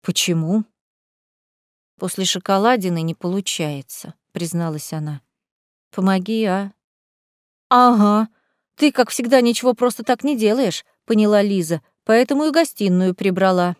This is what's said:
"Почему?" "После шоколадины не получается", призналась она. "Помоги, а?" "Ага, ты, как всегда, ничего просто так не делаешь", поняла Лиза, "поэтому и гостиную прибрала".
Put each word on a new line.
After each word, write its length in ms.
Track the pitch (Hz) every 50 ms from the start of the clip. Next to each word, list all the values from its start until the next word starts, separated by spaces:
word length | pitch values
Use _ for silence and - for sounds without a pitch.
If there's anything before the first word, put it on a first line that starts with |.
"Почему?" 600 | _ - 175 - - - 175 165 160 160 190 220 214 _ _ _ _ _ _ _ _ _ _ _ _ _ _ _ _ _ _ _ _ _ _ _ _ _ _ _
"После 280 | - 185 - - 190
шоколадины 760 | - - 185 - - 196 190 202 233 254 240 185 185 175 165
не 120 | 160 160 165
получается", 1000 | _ - 180 180 202 190 - - - 170 151 147 139 131 _ - - - 160 160 _ _ _ _
призналась 560 | 170 170 165 170 170 170 165 156 151 - -
она. 300 | - 156 151 151 151 139 _ _ _ _ _ _ _ _ _ _ _ _ _ _
"Помоги, 520 | - - 190 190 190 190 180 196 220 220 220
а?" 300 | 202 180 196 202 196 _ _ _ _ _ _ _ _ _ _ _ _ _ _ _ _ _ _ _ _
"Ага, 580 | 254 247 247 247 240 214 208 208 208 214 220 220 _ _ _ _ _ _ _ _ _
ты, 160 | - 294 302
как 180 | - - 247 -
всегда, 300 | - - 247 240 254 262
ничего 340 | 240 233 240 - - 254 240
просто 300 | - 247 247 - - 220
так 220 | - 254 233 -
не 100 | 285 302 233
делаешь", 460 | 214 208 214 254 277 196 160 - - _ _ _ _
поняла 360 | - 233 214 214 208 214 208
Лиза, 400 | 202 208 202 190 170 156 165 156 _ _ _ _ _
"поэтому 400 | - 220 233 254 - 285 277 302
и 80 | 311
гостиную 640 | 277 320 339 - - - 208 196 180 180 185 185 180
прибрала". 600 | - - 196 185 185 190 190 185 180 175 175 175 _